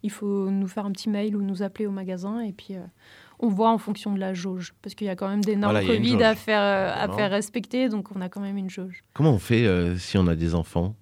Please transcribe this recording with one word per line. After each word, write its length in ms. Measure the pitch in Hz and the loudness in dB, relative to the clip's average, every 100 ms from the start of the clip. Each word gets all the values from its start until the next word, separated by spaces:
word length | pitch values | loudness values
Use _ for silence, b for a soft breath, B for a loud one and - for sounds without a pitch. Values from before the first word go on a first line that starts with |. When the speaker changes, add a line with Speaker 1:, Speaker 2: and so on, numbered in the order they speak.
Speaker 1:
Il 80 | 214 | -8
faut 400 | 202 208 202 190 | -6 -4 -2 0
nous 160 | 196 196 | 0 -2
faire 200 | 202 202 | -4 -6
un 40 | |
petit 180 | 190 - | -4 -2
mail 280 | 208 214 208 | -2 -2 -2
ou 40 | |
nous 220 | 196 190 | -2 -2
appeler 240 | 196 196 214 | -4 -4 -6
au 60 | |
magasin 480 | 196 190 185 190 226 | -4 -6 -6 -6 -6
et 120 | 220 | -6
puis, 220 | 196 - | -10 -12
euh, 60 | 190 180 _ B B B B | -14 -14 _ B B B B
on 80 | 240 | 0
voit 240 | 196 226 | 4 4
en 80 | 226 | 4
fonction 340 | 214 208 - | 0 -6 -4
de 60 | 196 | -4
la 160 | 190 | -4
jauge. 400 | 185 185 185 175 _ | -4 -6 -8 -10 _
Parce 140 | 208 - | -18 -8
qu'il 100 | 208 | -6
y 40 | |
a 40 | |
quand 140 | 180 196 | -4 -4
même 160 | 208 | 0
des 100 | 202 | 0
normes 180 | 208 208 | 2 2
Speaker 2:
Voilà, 140 | 214 196 | 2 2
il 20 | |
y 40 | |
a 20 | |
une 80 | 226 | 2
Speaker 1:
covid 220 | 226 233 | 4 6
à 80 | 220 | 4
Speaker 2:
jauge. 100 | 220 | 4
Speaker 1:
faire, 180 | - 214 | 0 2
euh, 320 | 202 196 190 | 4 2 0
à 120 | - 208 | -2 -2
Speaker 2:
Non. 100 | 196 | 0
Speaker 1:
faire 140 | 208 | 0
respecter, 580 | 202 208 247 202 247 262 | 0 -2 -6 -4 0 0
donc 200 | 214 185 | 0 -4
on 60 | 196 | -6
a 80 | 185 | -8
quand 120 | 202 | -6
même 160 | 196 202 | -6 -6
une 120 | 190 | -6
jauge. 360 | 185 185 180 _ | -8 -12 -14 _
Speaker 2:
Comment 200 | - 156 | 2 4
on 40 | 113 | 4
fait, 260 | - 117 117 | 4 4 4
euh, 300 | 90 87 90 | 4 2 -2
si 220 | - 101 | 0 4
on 80 | 90 | 4
a 80 | |
des 200 | 82 82 | 4 2
enfants ? 400 | 85 82 - 87 107 | 0 0 -2 -2 -6